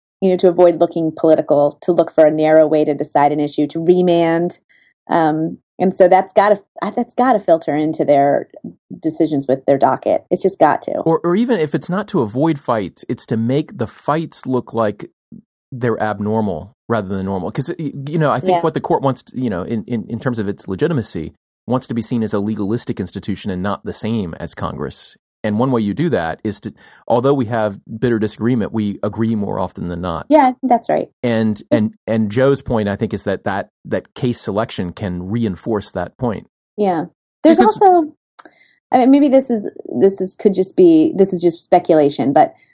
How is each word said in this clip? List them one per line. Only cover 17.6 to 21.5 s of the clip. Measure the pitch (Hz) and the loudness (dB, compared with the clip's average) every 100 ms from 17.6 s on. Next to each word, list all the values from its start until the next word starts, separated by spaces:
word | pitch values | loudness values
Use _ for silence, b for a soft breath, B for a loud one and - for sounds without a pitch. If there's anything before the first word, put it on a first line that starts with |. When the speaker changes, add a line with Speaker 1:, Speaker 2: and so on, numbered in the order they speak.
| 135 - | -6 -6
Speaker 2:
y-, | 151 139 139 | -8 -8 -6
you | 160 | 0
know, | 147 | 0
I | 120 | 0
think | 185 175 | 0 0
Speaker 1:
Yeah. | |
Speaker 2:
what | 165 | 0
the | 156 | -4
court | - 156 | -2 0
wants | 135 123 | 0 -4
to, | - 123 | -8 -6
you | 123 | -4
know, | 90 | -4
in, | 90 113 | -4 -6
in, | 104 117 101 | -4 -8 -6
in | 113 | -6
terms | 135 117 | -4 -4
of | 101 | -4
its | - - | -6 -8
legitimacy, | 95 156 151 104 87 78 - _ | -2 -2 -2 -4 -8 -10 -14 _